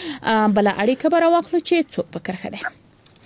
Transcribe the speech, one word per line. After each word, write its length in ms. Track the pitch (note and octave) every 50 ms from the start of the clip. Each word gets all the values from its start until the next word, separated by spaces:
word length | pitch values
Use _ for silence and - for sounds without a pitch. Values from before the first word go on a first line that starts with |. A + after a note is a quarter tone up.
| - D#4+ C#4+ B3+
آ، 260 | - - A3+ A3 G#3+ G#3+
بله 260 | G3 G#3 G#3 G3+ F3+ F#3 G3+
اړیکه 240 | A3+ C4 - - D#4
به 100 | E4 E4+
راواخلو 400 | E4 E4 E4+ E4+ E4 - - F4
چې 360 | - - F4 E4+ D4+ - -
څوک 100 | - - -
په 80 | - -
کرښه 300 | - - F#3 - - -
دی. 120 | G#3 G3+ - - - - _ _ _ _ _ - - - -